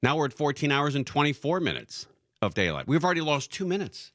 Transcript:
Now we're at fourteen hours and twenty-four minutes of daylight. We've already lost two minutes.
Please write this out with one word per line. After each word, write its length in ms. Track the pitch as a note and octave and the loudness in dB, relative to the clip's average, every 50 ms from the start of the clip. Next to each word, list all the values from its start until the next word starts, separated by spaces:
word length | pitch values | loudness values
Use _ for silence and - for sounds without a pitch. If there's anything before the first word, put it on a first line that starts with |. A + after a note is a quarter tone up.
| - | 4
Now 140 | B2+ C#3+ D#3 | 4 4 4
we're 80 | D3+ | 0
at 80 | C#3 - | -2 -2
fourteen 380 | - D3+ D3 C#3 - - D3 | -2 -2 -2 0 0 0 2
hours 240 | C#3+ C#3 C#3+ D3 C3+ | 2 2 2 2 0
and 100 | C#3 C3+ | -2 -4
twenty-four 540 | - - D3 C#3+ D3 C#3 - - C#3 E3 F#3 | -2 0 2 2 2 0 -2 -2 -2 0 0
minutes 480 | E3+ A#2 D2+ A#1+ A#1 - - - - - - _ _ _ _ _ | 0 -2 -2 -4 -8 -12 -14 -16 -16 -16 -20 _ _ _ _ _
of 120 | - G2+ - | -4 -2 0
daylight. 340 | - G2 F2 D#2 C#2+ C2+ F#2+ | 0 0 0 0 -2 -2 0
We've 160 | C3+ E3 D#3 | 0 2 2
already 180 | F3+ F3+ E3 | 2 2 2
lost 300 | D#3+ D3+ D3 C#3+ C3+ - | 2 0 0 0 -2 -6
two 140 | - - G3 | -8 -6 -4
minutes. 460 | F3+ F3+ G3 G3 - - - - - _ | -2 -2 -2 -4 -6 -10 -14 -18 -18 _